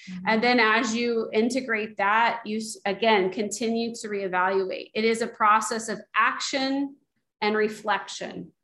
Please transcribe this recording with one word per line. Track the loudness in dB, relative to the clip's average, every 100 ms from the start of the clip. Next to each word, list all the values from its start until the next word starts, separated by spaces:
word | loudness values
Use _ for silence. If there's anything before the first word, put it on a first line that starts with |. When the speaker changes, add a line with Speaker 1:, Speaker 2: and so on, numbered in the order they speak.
| -16
Speaker 1:
Mm-hmm. | -6 0
Speaker 2:
And | 2
then | 4 4
as | 4 4 2
you | 0 0 0 0
integrate | 2 2 0 -2 -2 -4 -2
that, | 2 2 2 0
you | -4 -6
s-, | -6 -6 -4
again, | 0 4 4 4
continue | 0 -4 -2 -2 -2 -2 -6
to | -6
reevaluate. | -6 -2 0 2 2 -2 -6 -8
It | -2
is | 0 0
a | -2
process | 2 4 4 2 -4 -6
of | -8 -4
action | 0 2 0 -4 -2 0 -2 -4 -8 _ _ _ -4
and | 0 2
reflection | 0 -2 -2 -2 -4 -10 -10 -10 -14 _